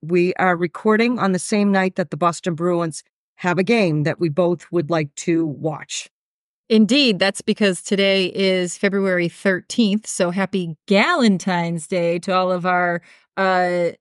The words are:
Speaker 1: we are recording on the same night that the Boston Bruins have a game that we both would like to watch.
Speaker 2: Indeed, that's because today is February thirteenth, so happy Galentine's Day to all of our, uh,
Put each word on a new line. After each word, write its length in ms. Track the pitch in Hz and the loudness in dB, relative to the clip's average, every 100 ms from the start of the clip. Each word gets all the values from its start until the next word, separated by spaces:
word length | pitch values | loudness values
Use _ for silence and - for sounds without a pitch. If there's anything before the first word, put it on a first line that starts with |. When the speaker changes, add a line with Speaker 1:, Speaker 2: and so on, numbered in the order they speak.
Speaker 1:
we 320 | 156 180 180 - | -2 0 2 0
are 200 | 185 170 | 0 0
recording 600 | 175 - 214 214 233 247 | -2 -2 2 2 2 0
on 140 | 196 | 0
the 80 | 180 | 0
same 320 | - 214 202 | 0 0 2
night 240 | 196 190 190 | 2 0 -2
that 160 | 170 | -6
the 60 | 151 | -2
Boston 360 | 175 165 185 | -2 -2 -4
Bruins 500 | 156 175 175 165 147 - _ _ - | -2 0 0 -2 -8 -16 _ _ -6
have 200 | 180 175 | -2 0
a 60 | |
game 400 | 180 233 185 151 | 2 2 2 2
that 160 | 151 - | 0 0
we 100 | 170 | -2
both 420 | 143 175 170 - | 0 0 0 -4
would 200 | 170 156 | -4 0
like 240 | 165 151 - | -2 -4 -6
to 280 | - 165 | -2 0
watch. 640 | 160 123 156 151 - - - _ _ _ _ _ - | -2 -4 -6 -6 -10 -12 -12 _ _ _ _ _ 2
Speaker 2:
Indeed, 500 | 220 202 285 254 180 | 4 4 4 2 2
that's 220 | 196 - | 0 -2
because 420 | - 208 202 175 | -4 0 0 -2
today 440 | - 196 196 190 185 | -2 0 2 2 0
is 440 | - 190 185 180 - | 0 0 0 -2 -2
February 500 | 202 196 196 180 170 | -2 0 0 0 -2
thirteenth, 800 | - 202 180 - - 214 208 - | -2 -2 -2 -2 0 0 0 -4
so 240 | - 175 | -2 -2
happy 460 | 180 190 190 170 156 - | -2 -2 -4 -6 -6 0
Galentine's 1000 | 202 294 349 233 185 196 175 170 170 - | 2 2 2 2 2 0 -2 -2 -4 -4
Day 320 | 180 170 175 | -2 0 -2
to 120 | 180 | -2
all 200 | 185 185 | 0 0
of 120 | 180 180 | -2 0
our, 360 | 180 180 170 - - _ - | 0 0 -2 -8 -20 _ -2
uh, 540 | 190 185 180 175 170 - | 0 2 2 0 -2 -4